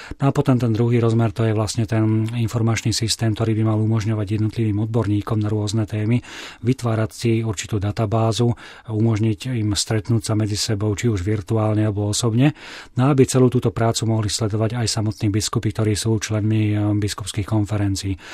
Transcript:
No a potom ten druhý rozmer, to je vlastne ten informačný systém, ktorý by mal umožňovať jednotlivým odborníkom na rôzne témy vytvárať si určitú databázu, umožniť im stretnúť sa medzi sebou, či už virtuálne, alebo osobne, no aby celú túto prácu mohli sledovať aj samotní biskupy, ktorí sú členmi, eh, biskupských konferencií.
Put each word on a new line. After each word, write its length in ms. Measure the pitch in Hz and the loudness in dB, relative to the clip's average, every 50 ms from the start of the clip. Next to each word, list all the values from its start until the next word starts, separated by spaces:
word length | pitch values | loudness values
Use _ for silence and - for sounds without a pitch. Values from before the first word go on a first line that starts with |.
| - - - - | -16 -16 -4 0
No 120 | 139 139 | 0 2
a 20 | |
potom 240 | - 147 139 139 127 | 2 2 2 2 2
ten 160 | 117 123 117 | 2 2 2
druhý 300 | 110 110 120 117 120 117 | 2 2 2 2 2 4
rozmer, 320 | 117 117 113 113 117 110 - | 4 4 4 2 2 0 0
to 100 | - 113 | 0 0
je 80 | 113 | 0
vlastne 320 | 107 107 107 101 - - 110 | 0 0 -2 -2 -2 -2 -2
ten 460 | - 120 113 110 110 110 110 110 113 | 0 0 2 2 2 2 2 0 -2
informačný 640 | 120 120 113 104 - 117 113 117 110 - - 117 104 | -2 -2 -2 -2 0 0 0 0 0 0 0 -2 -2
systém, 380 | - 117 107 - - 117 113 104 | 0 -2 -2 -2 0 0 0 0
ktorý 240 | - 113 113 110 110 | 0 0 0 2 2
by 140 | 113 110 110 | 2 2 2
mal 40 | 110 | 2
umožňovať 580 | 110 110 113 110 101 113 110 107 104 92 110 107 | 2 2 0 0 0 0 -2 -2 -2 -2 -2 0
jednotlivým 380 | 110 107 - 117 113 107 101 104 107 | 0 -2 -2 -2 -2 0 0 0 -2
odborníkom 560 | 110 113 120 107 104 104 101 98 - 117 110 | 0 0 0 0 2 0 0 0 -2 -2 -2
na 80 | 104 107 | 0 0
rôzne 340 | 110 107 104 104 107 113 104 | -2 -2 -2 -2 -2 -2 -2
témy 300 | - 113 107 107 110 120 123 - - - - - - - - | -2 -4 -2 0 0 0 0 -2 -6 -12 -16 -16 -16 -14 -4
vytvárať 480 | - 120 131 - 120 117 110 107 110 - | -2 -2 -2 0 -2 -2 0 0 -2 -4
si 200 | - - - 117 113 113 | -4 -2 0 0 0 0
určitú 380 | 113 113 104 - - - 110 104 | 0 -2 -4 -6 -6 -4 -4 -2
databázu, 720 | 95 104 101 - 113 104 110 110 113 113 107 - 120 120 117 - - - - - - | -2 -2 -2 -2 -2 0 2 2 2 2 2 2 2 0 0 -2 -8 -18 -20 -16 -10
umožniť 640 | - 110 104 113 117 113 104 113 110 107 - - 131 127 | -6 -2 0 2 2 2 2 2 0 0 -2 -4 -4 -4
im 180 | 113 107 107 101 | -2 -2 0 0
stretnúť 480 | - - - 117 107 - - 117 110 | -2 -2 0 -2 -2 0 0 0 0
sa 120 | - - 110 107 | 0 0 0 0
medzi 200 | 110 101 104 95 | 0 0 -2 -2
sebou, 340 | - - 113 101 110 107 101 | -2 -2 -2 0 0 -2 -2
či 160 | - 120 120 | 0 0 0
už 140 | 107 95 87 | 0 0 0
virtuálne, 640 | 104 107 113 - - 113 110 107 107 107 107 107 107 | -2 -2 -2 -2 -2 0 0 2 2 2 2 2 2
alebo 220 | 101 104 104 104 | 0 0 -2 -2
osobne, 440 | 104 - - 117 107 120 135 151 - - - - - - - - - | 0 0 0 2 4 4 4 4 2 0 -8 -18 -16 -18 -18 -6 -2
no 160 | 127 127 143 | 2 2 4
aby 160 | 147 135 127 | 6 4 4
celú 220 | - - 131 127 123 | 4 6 4 4 4
túto 240 | - 123 - 117 - | 4 2 0 0 0
prácu 320 | - 117 113 117 - 113 110 | 0 0 0 0 0 0 0
mohli 200 | 110 110 107 101 | 0 0 0 -2
sledovať 480 | - - 117 104 104 107 110 107 120 120 | -2 -2 -2 -2 0 0 -2 -2 -2 -2
aj 80 | 113 | -2
samotní 460 | 104 - 110 104 110 - - 117 104 | -2 -2 -2 -2 -2 -2 -2 0 0
biskupy, 420 | 98 107 - - - 117 - 107 - | 0 0 0 -2 -2 -2 -2 -2 -2
ktorí 200 | - 107 107 104 - | 0 0 0 0 0
sú 180 | - 117 113 104 | 0 0 0 0
členmi, 540 | - - 110 107 104 107 110 110 107 104 104 | 0 -2 -2 0 0 2 2 2 2 2 0
eh, 40 | 104 104 107 104 | 0 0 0 0
biskupských 520 | 104 104 101 - - 98 - - 110 98 | 0 0 -2 -4 -6 -8 -6 -6 -6 -4
konferencií. 680 | - 107 107 104 - 107 101 104 101 98 95 - 98 92 - - - | 0 0 0 0 0 -2 -2 0 0 -2 -2 -4 -4 -6 -6 -8 -14